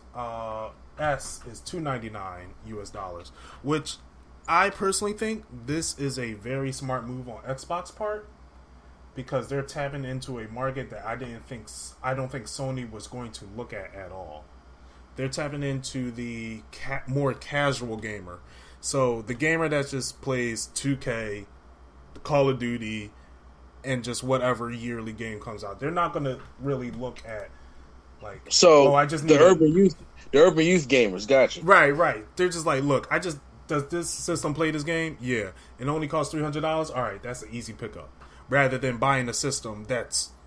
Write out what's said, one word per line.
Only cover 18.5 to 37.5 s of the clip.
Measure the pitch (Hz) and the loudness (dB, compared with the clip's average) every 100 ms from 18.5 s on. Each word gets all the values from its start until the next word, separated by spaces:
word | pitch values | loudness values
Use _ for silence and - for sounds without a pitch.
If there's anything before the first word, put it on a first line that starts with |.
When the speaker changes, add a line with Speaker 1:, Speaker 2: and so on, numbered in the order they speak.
| - - - | -20 -20 -12
Speaker 1:
So | - 139 127 113 | -4 2 2 2
the | 110 | -4
gamer | 117 156 165 160 | -2 2 2 2
that | 147 139 | 0 0
just | 135 - - | -4 -6 -6
plays | 139 127 120 110 - | -2 0 0 -4 -6
two | - 139 135 | -4 -2 -2
K, | 131 113 107 104 98 - - - - - - - | -2 -4 -4 -8 -10 -20 -20 -20 -20 -20 -20 -14
Call | - 143 135 | 0 4 4
of | 123 | 2
Duty, | 120 120 107 110 104 - - - - - - - | -2 -4 -4 -6 -8 -14 -20 -20 -20 -20 -20 -12
and | 131 127 | -4 -4
just | 117 113 | -4 -4
whatever | 127 131 123 113 117 | 0 2 2 0 -2
yearly | 120 120 117 110 | -6 -6 -6 -8
game | 110 113 104 | -8 -8 -8
comes | 120 104 | -10 -10
out. | 101 98 | -10 -8
They're | 143 | -4
not | 175 165 | 0 0
gonna | 160 135 127 - - | 0 -4 -4 -10 -8
really | 139 131 120 | -4 -4 -4
look | 110 123 110 117 | -8 -8 -10 -12
at, | 107 101 - - - - - - - | -12 -12 -16 -20 -20 -20 -20 -20 -18
like, | 107 98 - | -16 -14 -2
Speaker 2:
So, | - 180 147 139 | 6 10 10 10
Speaker 1:
"Oh, | |
I | 143 147 | 8 4
just | 156 156 | 2 6
Speaker 2:
the | |
Speaker 1:
need | 147 | 10
a" | |
Speaker 2:
urban | 175 170 156 | 10 10 8
youth, | 175 196 - - - - | 8 6 4 -8 -18 2
the | 139 | 8
urban | 180 160 165 | 8 8 6
youth | 185 127 | 4 6
gamers, | 135 107 92 107 | 6 6 2 4
gotcha. | 135 117 - | 6 6 4
Speaker 1:
Right, | 165 185 143 | 8 8 8
right. | 147 160 107 - - | 6 2 0 -6 0
They're | 180 | 0
just | 170 156 | 0 0
like, | 165 | 2
"Look, | 143 127 - | 4 2 2
I | 165 | -2
just, | 180 143 - - - | -2 -6 -12 -16 -4
does | 147 139 | -2 -2
this | 170 165 | -4 -4
system | - - 156 156 | -6 -2 -2 -2
play | 147 160 | 0 0
this | 151 | 0
game? | 151 165 160 - | -2 -2 -2 -4
Yeah. | 127 117 95 - - - | -2 -2 -2 -8 -20 -8
It | 131 | -4
only | 156 147 | -2 -2
costs | 156 151 | -2 -2
three | 156 | -2
hundred | 147 147 | -2 -2
dollars? | 156 160 156 | 0 0 -2
All | 127 | -2
right, | 113 98 | -4 -6
that's | 120 123 | -10 -10
an | - | -10